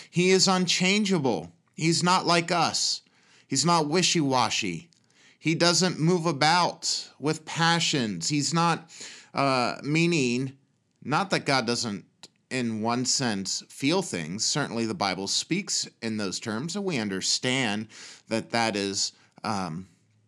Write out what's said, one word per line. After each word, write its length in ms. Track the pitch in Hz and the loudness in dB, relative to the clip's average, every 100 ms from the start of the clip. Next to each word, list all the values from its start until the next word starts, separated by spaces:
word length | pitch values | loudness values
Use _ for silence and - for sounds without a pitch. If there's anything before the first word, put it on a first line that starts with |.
| - | -4
He 220 | 170 185 | 2 4
is 160 | 190 196 | 6 6
unchangeable. 1080 | 185 175 - 185 208 196 180 131 92 - - _ | 4 2 2 2 2 2 2 2 0 -4 -16 _
He's 300 | - 160 156 | -2 0 2
not 200 | 180 180 | 4 4
like 280 | 156 170 170 | 4 2 2
us. 500 | 175 135 - - - - _ _ _ _ | 0 0 0 -2 -4 -10 _ _ _ _
He's 160 | 135 | 0
not 240 | 160 170 147 | 4 4 4
wishy-washy. 1040 | 175 170 175 139 131 110 - 101 85 - _ _ _ _ _ | 2 2 2 2 2 2 0 -4 -6 -12 _ _ _ _ _
He 160 | 151 160 | -2 4
doesn't 420 | 170 165 180 - | 4 4 2 2
move 280 | 156 180 165 | 2 2 0
about 840 | 139 151 175 175 - - - - - | 2 4 4 2 -2 -6 -6 -8 -6
with 280 | 143 156 - | -4 -4 -6
passions. 840 | - 165 170 165 147 110 87 - | 0 2 2 2 0 -2 -4 -2
He's 260 | 147 139 | -2 0
not, 340 | 165 170 165 - - - - - | 2 2 0 -6 -20 -18 -20 -8
uh, 440 | - 139 131 113 - | -2 0 2 0 -4
meaning, 720 | 135 156 170 165 123 123 135 - _ _ _ _ | -2 2 4 2 2 0 -4 -10 _ _ _ _
not 280 | - 156 196 | -4 -2 0
that 160 | 156 147 | -2 0
God 200 | 135 117 | 0 0
doesn't, 380 | 117 117 98 - _ - _ _ | -2 -4 -8 -12 _ -20 _ _
in 300 | 127 117 110 | -4 -4 -4
one 240 | 113 123 | -2 -2
sense, 580 | 123 - 123 101 95 - - | -2 0 0 -2 -4 -8 -10
feel 320 | - 135 185 | -4 0 0
things. 420 | 185 90 78 101 | -2 -6 -6 -4
Certainly 440 | - 151 101 113 113 | -2 -2 -2 -4 -4
the 80 | |
Bible 340 | 95 98 90 98 | -2 -2 -2 -4
speaks 580 | - - 175 175 - - - | -4 -4 -4 -4 -6 -6 -8
in 160 | 113 107 | -6 -4
those 240 | 98 85 | -4 -6
terms, 360 | 117 107 165 202 | -6 -6 -6 -6
and 80 | |
we 120 | 196 139 | -4 -4
understand 920 | 107 95 - - 127 131 117 104 107 - - - - | -2 -4 -2 -2 0 0 -2 -4 -8 -16 -20 -20 -6
that 220 | 110 - | -4 -2
that 220 | 117 113 | 0 0
is, 380 | 101 98 98 - - _ _ | 0 -2 -2 -6 -8 _ _
um, 420 | 107 101 90 80 95 _ _ _ | -6 -4 -4 -8 -12 _ _ _